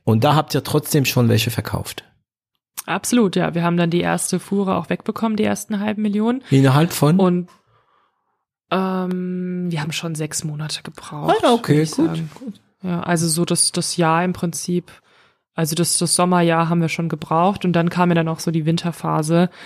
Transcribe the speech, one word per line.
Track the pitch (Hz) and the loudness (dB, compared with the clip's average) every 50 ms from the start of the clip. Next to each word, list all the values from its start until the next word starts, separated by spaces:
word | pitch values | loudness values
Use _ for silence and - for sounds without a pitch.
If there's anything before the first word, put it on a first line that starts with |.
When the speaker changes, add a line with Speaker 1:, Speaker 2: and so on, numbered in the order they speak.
| _ | _
Speaker 1:
Und | - 110 113 120 | 0 2 4 4
da | 147 143 | 4 2
habt | 156 151 - - | 2 0 0 -4
ihr | 135 - | -4 -4
trotzdem | - - 156 - - - 151 131 | -2 -2 -2 -2 2 0 2 2
schon | - - 127 120 113 | 2 2 2 4 4
welche | 107 107 - 120 | 4 2 2 0
verkauft? | 117 - - - - - - - - - - _ _ _ _ _ _ _ _ _ _ _ _ _ _ - - | -4 -4 -6 -4 -6 -6 -6 -8 -12 -14 -18 _ _ _ _ _ _ _ _ _ _ _ _ _ _ -14 -8
Speaker 2:
Absolut, | - 160 202 - - 247 247 220 185 - | -6 -6 -4 -2 0 2 4 4 4 2
ja. | 180 170 160 156 | 0 0 0 0
Wir | 170 170 | 0 0
haben | 170 175 175 | 0 2 2
dann | 170 165 | 2 2
die | 165 175 | 2 0
erste | 175 170 170 175 - - - 175 | 0 0 0 -2 -2 -2 -4 -4
Fuhre | - - 202 202 196 190 190 | -4 -2 -2 -2 0 0 -2
auch | 180 170 - | -2 -2 -4
wegbekommen, | 180 - - - 208 - 226 226 220 208 | -6 -6 -4 -8 -6 -2 -2 -2 0 0
die | 214 | 0
ersten | 208 202 202 - - 214 196 | 0 -2 -4 -4 -6 -6 -4
halben | 202 214 214 202 214 | -4 -4 -4 -2 -2
Millionen. | 214 202 208 214 233 240 269 - - | -2 0 0 0 0 -2 -2 -2 2
Speaker 1:
Innerhalb | 139 135 139 135 131 147 160 170 - | 4 4 6 6 6 4 2 2 0
von? | - 143 147 170 190 | 0 2 2 4 4
Speaker 2:
Und, | 190 180 180 180 175 - _ _ _ _ _ _ _ _ _ _ _ _ _ _ _ _ _ _ _ _ _ _ _ _ | 4 4 2 0 -2 -6 _ _ _ _ _ _ _ _ _ _ _ _ _ _ _ _ _ _ _ _ _ _ _ _
ähm, | 170 185 190 190 190 185 185 185 185 180 180 180 180 180 180 180 180 180 180 175 | -2 -2 0 -2 -2 -2 -2 -4 -4 -4 -4 -6 -6 -6 -6 -6 -6 -4 -4 -4
wir | 170 156 | -4 -4
haben | 147 165 | -4 -6
schon | 151 - - 165 160 | -6 -6 -6 -6 -6
sechs | 151 156 151 - - - | -6 -6 -6 -6 -6 -6
Monate | 156 151 147 156 151 - - - | -6 -8 -6 -8 -8 -8 -10 -10
gebraucht, | - - - - - 151 147 156 - 381 453 | -14 -18 -16 -18 -16 -12 -6 0 0 0 2
Speaker 1:
Ah, | 403 285 | 4 2
ja, | 240 | 2
okay, | 233 233 - 147 151 | 2 2 2 2 2
Speaker 2:
würd | 160 | 2
ich | 156 | 0
Speaker 1:
gut, | - - 320 226 | 0 0 0 0
Speaker 2:
sagen. | 160 160 165 151 - | 0 -4 -6 -8 -12
Speaker 1:
gut. | - 262 247 202 - _ _ _ _ - | -14 -14 -14 -14 -14 _ _ _ _ -6
Speaker 2:
Ja, | 185 175 170 | -6 -6 -4
also | - - 175 165 165 165 | -2 0 0 0 2 2
so | 160 170 170 | 2 2 2
das, | - 170 - - - | 0 0 0 0 -2
das | - 175 170 - - - | -2 -4 -4 -4 0 0
Jahr | 170 160 160 165 180 | 2 2 2 2 0
im | 180 175 | 0 -2
Prinzip, | - - 170 165 - - - 180 175 175 - - - _ _ _ _ _ _ _ _ _ _ _ | -2 -4 -6 -4 -6 -6 -2 -2 -2 -4 -6 -16 -20 _ _ _ _ _ _ _ _ _ _ _
also | - 165 151 165 | -4 -4 -2 0
das, | 165 170 - - - | -2 0 0 0 0
das | 180 160 - | 0 2 2
Sommerjahr | - 180 180 180 175 170 170 165 165 165 160 | 2 4 4 4 4 4 4 4 2 2 2
haben | 170 170 | 2 2
wir | 165 156 | 2 0
schon | - - 170 165 | -2 -2 -4 -4
gebraucht | 160 151 - - 160 165 175 196 202 - - | -4 -6 -4 -2 0 2 4 2 2 0 -2
und | 180 165 | 0 2
dann | 170 165 175 | 2 2 2
kam | - 175 180 175 | 2 2 2 4
ja | 170 | 4
dann | 170 160 160 | 2 2 0
auch | 160 - | -4 -4
so | - 170 | -4 -2
die | 160 165 151 | -2 0 0
Winterphase. | 160 165 170 - 170 165 - - 160 156 156 156 156 165 170 180 180 - - - | 0 0 0 -2 -4 -6 -4 -4 -2 -2 0 0 2 4 4 4 2 0 -8 -18